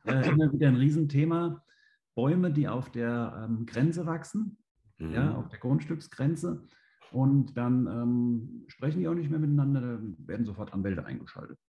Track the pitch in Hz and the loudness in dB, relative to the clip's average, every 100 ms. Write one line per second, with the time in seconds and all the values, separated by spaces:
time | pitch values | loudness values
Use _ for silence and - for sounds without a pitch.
0 | - 131 127 151 156 135 147 123 139 151 | -2 2 4 6 4 4 4 6 4 4
1 | 147 143 156 165 170 - _ _ _ _ | 2 2 2 2 -2 -6 _ _ _ _
2 | _ - 131 180 180 143 139 120 131 120 | _ -2 2 2 2 2 0 -2 -4 -4
3 | 117 120 117 - 113 113 117 117 151 165 | -2 -2 -4 -6 -4 -4 -4 0 0 0
4 | 170 165 165 208 214 - _ _ _ - | -4 -6 -6 -6 -6 -8 _ _ _ -10
5 | 80 95 143 - - - 127 151 - 165 | -6 0 0 -2 -6 -6 0 0 0 -8
6 | - - 135 160 175 165 - _ _ _ | -8 -4 -2 0 -4 -6 -10 _ _ _
7 | - 123 131 139 123 120 120 127 123 117 | -8 0 4 4 2 0 0 2 0 -2
8 | 120 123 120 117 117 120 - - 139 160 | 0 2 2 0 -4 -14 -18 -6 -4 -2
9 | 170 170 147 156 151 143 139 139 123 113 | -2 -2 -2 0 2 2 2 0 -2 -6
10 | 107 85 - 104 110 101 104 98 95 90 | -8 -12 -6 -4 -4 -6 -6 -4 -2 -2
11 | - 64 - - - - _ | -6 -10 -12 -14 -16 -16 _